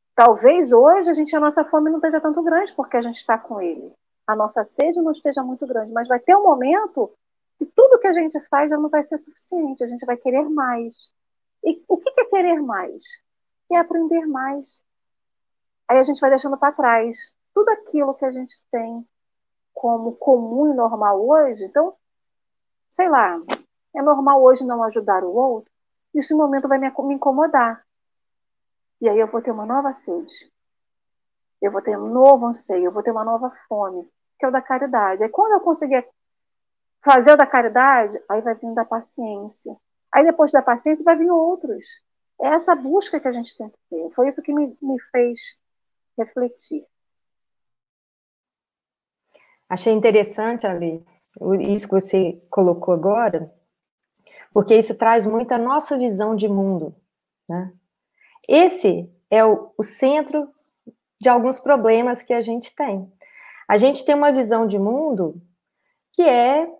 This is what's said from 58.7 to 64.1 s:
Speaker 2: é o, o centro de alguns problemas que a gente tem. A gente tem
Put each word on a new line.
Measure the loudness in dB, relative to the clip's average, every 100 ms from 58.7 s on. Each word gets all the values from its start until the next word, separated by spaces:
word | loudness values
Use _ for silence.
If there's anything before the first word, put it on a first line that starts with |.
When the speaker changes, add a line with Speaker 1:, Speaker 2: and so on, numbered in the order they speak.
| 2 -2 -2 -6 _ -2
Speaker 2:
é | 2
o, | 4 2 -2 -10
o |
centro | -10 -2 -2 0 -4 -6 -8 _ _ _ -20 -20 _ _
de | 2
alguns | 2 0 -2
problemas | 0 2 2 2 0 -4
que | -4
a | -4
gente | -4 -8 -10
tem. | -10 -8 -8 -12 _ _ _ -20 -12 0
A | 2
gente | 2 2
tem | 0